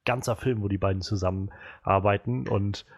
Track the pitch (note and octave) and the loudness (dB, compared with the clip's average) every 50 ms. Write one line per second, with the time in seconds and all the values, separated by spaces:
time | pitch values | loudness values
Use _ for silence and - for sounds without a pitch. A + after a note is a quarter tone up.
0 | - - A#2+ B2+ - - A2+ - - C3 B2 A2 G2+ G2+ G2+ F#2+ F#2+ G2 F#2+ F#2+ | -2 -2 -2 0 0 -2 -2 0 0 0 0 0 0 0 0 2 2 2 0 0
1 | F2+ - G#2+ G2 F#2+ F#2 F#2+ F#2+ F#2+ G2+ - - - - - - - - F#2+ G2 | -2 -2 -2 0 0 0 0 0 -4 -6 -8 -14 -18 -20 -16 -6 0 2 2 4
2 | F#2 G#2 G2+ G2+ - A#2+ B2 B2+ B2+ - A2+ G2+ G2+ G2+ G2+ - - _ - | 4 4 2 2 0 -2 -4 -2 -2 0 0 0 0 0 -4 -6 -10 _ -20